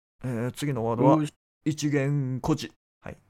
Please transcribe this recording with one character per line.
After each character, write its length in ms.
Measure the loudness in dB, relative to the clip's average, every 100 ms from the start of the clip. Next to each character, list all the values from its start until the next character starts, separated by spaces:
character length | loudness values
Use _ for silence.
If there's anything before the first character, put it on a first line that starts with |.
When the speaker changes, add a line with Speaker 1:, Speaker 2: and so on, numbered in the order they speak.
| _ _
Speaker 1:
え 40 | -8
ー、 240 | -6 -6
次 220 | -6 -6
の 120 | -2 -2
ワ 100 | 4
ー 20 |
ド 60 | 6
は、 120 | 6
Speaker 2:
よ 80 | 2
し。 80 | -8 _ _ -4
Speaker 1:
一 240 | -2 0
元 500 | 0 0 0 -2 -4
孤 140 | -2
児。 180 | -2 -4 _ _ _
は 80 | -18
い。 80 | -18 _